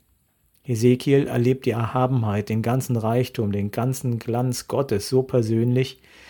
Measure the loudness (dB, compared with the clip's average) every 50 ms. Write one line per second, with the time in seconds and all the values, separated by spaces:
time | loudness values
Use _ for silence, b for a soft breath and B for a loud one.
0 | _ _ _ _ _ _ _ _ _ _ _ _ _ -4 0 4 4 4 4 4
1 | 2 2 2 2 2 2 0 0 2 2 0 0 -2 -2 -2 -2 -2 -2 0 0
2 | 0 2 2 0 0 0 0 -2 -2 -2 -2 0 0 0 0 0 0 0 -2 0
3 | 0 0 0 0 0 -2 -2 -4 -2 -2 -2 -2 -4 -4 -4 -2 -2 -2 -2 -4
4 | -4 -4 -4 -4 -4 -4 -2 -2 -2 -2 -4 -6 -8 -4 -4 -2 -2 0 -2 -4
5 | -2 0 0 0 0 2 0 0 2 2 2 2 2 2 2 2 0 -2 -6 B
6 | B B B B B